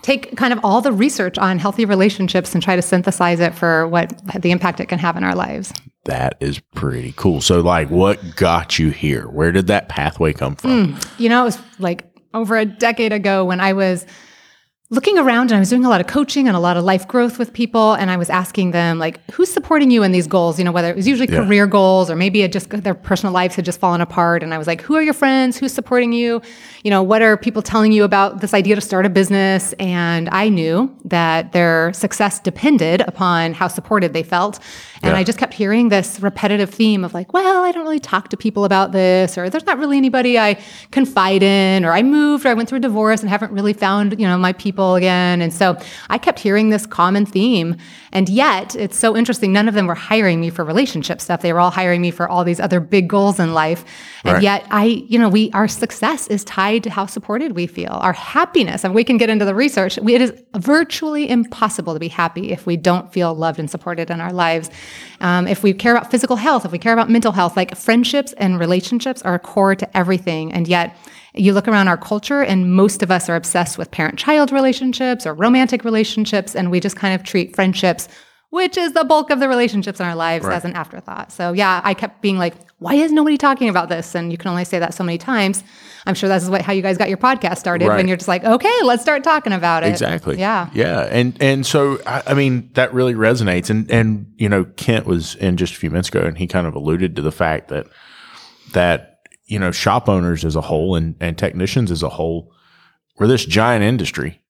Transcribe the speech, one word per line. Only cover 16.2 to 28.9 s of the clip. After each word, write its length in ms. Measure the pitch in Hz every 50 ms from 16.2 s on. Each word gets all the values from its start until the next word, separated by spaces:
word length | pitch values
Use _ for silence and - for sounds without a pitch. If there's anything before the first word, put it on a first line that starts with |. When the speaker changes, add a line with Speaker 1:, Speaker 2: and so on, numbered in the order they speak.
| 285 285 - 285 269
Speaker 1:
and 100 | 247 196
a 20 | 175
lot 160 | 170 175 175
of 80 | 170 175
life 240 | 190 190 185 190
growth 300 | - - 254 240 240 233
with 160 | - 240 220 -
people. 400 | - 233 - - 226 220 214 220
And 160 | - 196 185
I 80 | 185
was 100 | 180 175
asking 440 | - - 185 185 - - - 190 180
them, 260 | 170 175 170 165 165
like, 220 | 165 160 160 165 - _ - -
"Who's 180 | - 359 370 -
supporting 380 | 330 285 - 320 302 285 262
you 100 | 240 226
in 100 | 208 190 185
these 120 | 180 170
goals?" 320 | 151 190 185 170 170 156
You 80 | 156 180
know, 60 | 175
whether 180 | 170 175 170 170
it 60 | 175
was 120 | 196 190
usually 240 | 240 277 233 262 -
Speaker 2:
Yeah. 120 | 170 160 -
Speaker 1:
career 220 | 190 208 202 208
goals 420 | 202 202 202 190 190 190 190 185 175
or 60 | 160
maybe 260 | 160 180 202 185 208
it 100 | 196 180
just, 200 | 190 196 190 -
their 240 | - 214 180 202 180
personal 360 | 190 - - 196 175 - 202
lives 220 | 180 185 180 185 180
had 120 | - 175
just 140 | 175 175 -
fallen 220 | - 180 175 170
apart. 400 | 170 165 - 180 175 170 170 170
And 100 | 165 165
I 60 | 160
was 80 | 160 151
like, 160 | 165 170 170
"Who 140 | - - 294
are 60 | 311 311
your 100 | 302 285
friends? 440 | - 294 269 262 262 262 254 247 -
Who's 140 | 277 269 -
supporting 380 | - 233 - 254 247 247 233
you? 300 | 233 233 240 233 233 233 233 - - - - - - - _
You 60 | 208
know, 140 | 202 190 190
what 180 | 185 214 220
are 160 | 226 220 214
people 240 | 208 - 233 220 220
telling 300 | 202 - - 226 214 214
you 120 | 214 214 208
about 380 | 202 202 196 196 196 - 196
this 100 | 196 196 -
idea 180 | 202 185 196 208
to 80 | 202
start 240 | 208 -